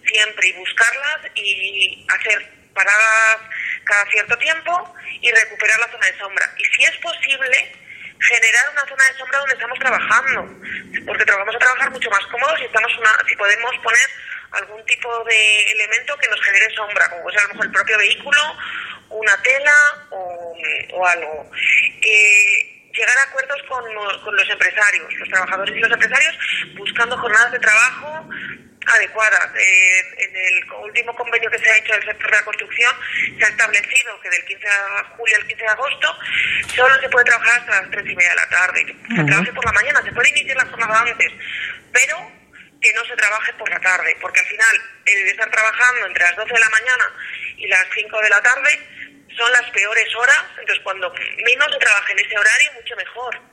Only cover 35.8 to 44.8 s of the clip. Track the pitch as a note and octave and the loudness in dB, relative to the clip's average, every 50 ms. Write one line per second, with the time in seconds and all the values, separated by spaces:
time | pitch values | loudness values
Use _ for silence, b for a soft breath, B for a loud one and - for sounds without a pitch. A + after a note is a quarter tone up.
35.8 | C4+ C#4+ - - D4 D#4 - B B B B B B B B B B - - B3 | -2 -4 -2 -2 -2 -2 -2 B B B B B B B B B B -4 2 4
36.8 | B3 B3+ C4+ C4+ C4+ B3+ B3+ B3 A#3+ B3 A#3 A3+ A3 A3+ A#3 A#3+ A#3+ A#3 G#3+ F#3+ | 6 6 6 4 2 2 2 4 4 4 4 4 4 2 2 2 0 0 0 0
37.8 | F#3 F#3+ - G3+ G3 G3 G3 F3+ F3 F3 E3+ F3 E3 - F3 F3 F#3 F3+ F3 E3+ | 0 -2 -8 -8 -6 -6 0 2 2 2 2 0 -2 0 2 0 0 2 0 -4
38.8 | E3 - - - - - A#3 F#3 D3+ C#3+ G3 G3 G3 - - C4 B3 A#3 G3+ G3+ | -4 -4 -8 -16 -8 -4 0 0 2 2 2 2 0 -2 -6 -4 -2 0 2 2
39.8 | G#3+ C#4+ D4 C4+ - D4+ - A#3+ B3 C4 - D4 - C#4 C4+ C4 B3 - B3+ A#3 | 0 2 0 0 0 0 -2 2 2 4 2 2 -2 0 -2 -2 -2 -4 -4 -6
40.8 | A#3 G#3+ A3 A3 A#3 A#3 A3 - E3+ E3 - B B B B B B B B B | -4 0 2 2 2 0 0 0 -2 -2 -2 B B B B B B B B B
41.8 | B _ - B3 C4 C#4 D#4 F4 F4 - - - _ _ B B B B B _ | B _ 2 2 2 2 -2 -8 -8 -16 -20 -20 _ _ B B B B B _
42.8 | - A#3 G#3+ A3+ A#3 A#3+ B3 A3 G#3+ G3+ G#3 A3 G#3+ - - - A3 G3 F3 - | 2 2 2 2 -4 -4 -2 0 0 0 0 -2 -4 -6 -6 -6 -6 -6 -6 0
43.8 | - F#3 F#3 F3 D#3 E3 D#3+ - - F#3 - F#3+ F3+ - - - A3 A3+ G#3 F#3+ | 0 0 0 2 0 -2 -4 -4 -6 -2 0 0 0 0 0 2 2 4 4 2